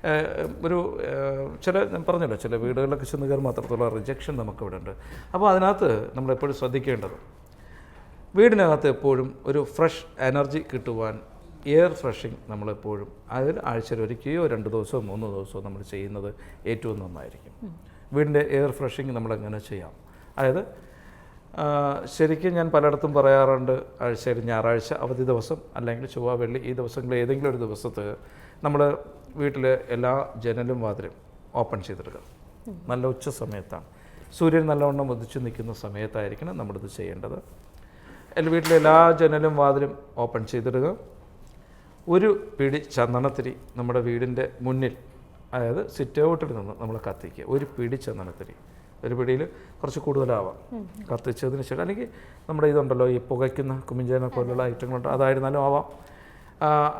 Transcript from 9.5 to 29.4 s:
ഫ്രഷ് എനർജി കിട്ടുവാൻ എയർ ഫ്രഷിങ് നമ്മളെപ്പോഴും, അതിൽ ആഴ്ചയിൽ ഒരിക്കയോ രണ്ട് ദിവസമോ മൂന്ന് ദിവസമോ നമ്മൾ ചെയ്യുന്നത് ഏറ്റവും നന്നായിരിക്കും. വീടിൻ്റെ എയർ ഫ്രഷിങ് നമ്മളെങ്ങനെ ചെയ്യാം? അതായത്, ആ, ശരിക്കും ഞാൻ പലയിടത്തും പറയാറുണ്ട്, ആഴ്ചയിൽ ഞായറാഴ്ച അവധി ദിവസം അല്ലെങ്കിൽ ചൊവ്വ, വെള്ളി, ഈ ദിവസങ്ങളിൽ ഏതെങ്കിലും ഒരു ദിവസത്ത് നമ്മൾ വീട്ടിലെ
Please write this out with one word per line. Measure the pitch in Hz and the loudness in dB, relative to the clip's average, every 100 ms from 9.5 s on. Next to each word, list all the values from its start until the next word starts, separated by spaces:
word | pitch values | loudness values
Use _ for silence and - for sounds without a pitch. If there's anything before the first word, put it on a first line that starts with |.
| 143 139 | -2 -2
ഫ്രഷ് | - 165 - - - 131 | 2 0 0 -14 -2 0
എനർജി | 139 135 151 - | 2 0 -4 -6
കിട്ടുവാൻ | 127 123 113 110 110 - - - - 143 | -8 -6 -4 -4 -6 -16 -20 -20 -12 4
എയർ | 151 175 - | 6 6 4
ഫ്രഷിങ് | 131 104 117 - - | -6 -6 -10 -12 -10
നമ്മളെപ്പോഴും, | 107 104 104 107 104 101 - - 123 | -8 -6 -6 -8 -8 -10 -16 -8 -2
അതിൽ | 139 190 - | -2 -2 -4
ആഴ്ചയിൽ | 117 110 113 | -6 -4 -4
ഒരിക്കയോ | 110 120 139 165 160 | -4 -6 -4 0 0
രണ്ട് | 120 104 | 0 -2
ദിവസമോ | 113 101 131 107 | -4 -2 -4 -4
മൂന്ന് | 104 110 | -8 -6
ദിവസമോ | 98 98 - 98 | -8 -10 -10 -10
നമ്മൾ | 98 101 | -12 -10
ചെയ്യുന്നത് | 101 98 101 101 - - - 92 | -10 -8 -8 -10 -12 -18 -10 -6
ഏറ്റവും | 95 117 104 | -4 -4 -6
നന്നായിരിക്കും. | 92 82 65 - - - 208 165 - - - | -8 -12 -14 -18 -20 -16 -16 -16 -20 -20 -4
വീടിൻ്റെ | 143 151 147 147 139 | 0 4 4 4 2
എയർ | 143 - | 2 0
ഫ്രഷിങ് | 131 - 135 117 | -6 -4 -6 -4
നമ്മളെങ്ങനെ | 113 107 107 107 - | -4 -4 -4 -10 -8
ചെയ്യാം? | 101 82 - - - - - | -12 -12 -18 -20 -20 -14 0
അതായത്, | 131 160 220 - - - - - - - - - | 2 2 -4 -14 -20 -20 -20 -20 -20 -20 -14 -4
ആ, | 151 147 143 139 123 - | 0 0 0 -2 -8 2
ശരിക്കും | 156 156 180 170 | 2 4 0 0
ഞാൻ | 165 151 | 4 6
പലയിടത്തും | 147 147 151 143 | 6 2 2 6
പറയാറുണ്ട്, | 135 135 135 131 127 131 - - 120 | 8 8 8 4 2 0 -2 -6 -4
ആഴ്ചയിൽ | 113 127 120 117 | -2 -2 -2 -2
ഞായറാഴ്ച | 113 113 117 113 - | 0 2 0 0 -6
അവധി | 123 127 131 | -4 -2 2
ദിവസം | 120 107 120 - - | 0 0 -8 -8 -6
അല്ലെങ്കിൽ | 117 117 131 - | -6 -6 -8 -4
ചൊവ്വ, | 120 123 | -2 0
വെള്ളി, | 117 131 123 | -2 -4 -6
ഈ | 127 | -6
ദിവസങ്ങളിൽ | 120 135 123 123 | -6 -6 -2 0
ഏതെങ്കിലും | 120 139 143 | 0 0 0
ഒരു | 123 110 | -2 -4
ദിവസത്ത് | 104 120 107 104 - - - - - | -6 -8 -6 -8 -10 -16 -20 -20 -6
നമ്മൾ | 147 143 143 - - - - | -2 4 4 2 -8 -18 -16
വീട്ടിലെ | 156 | -4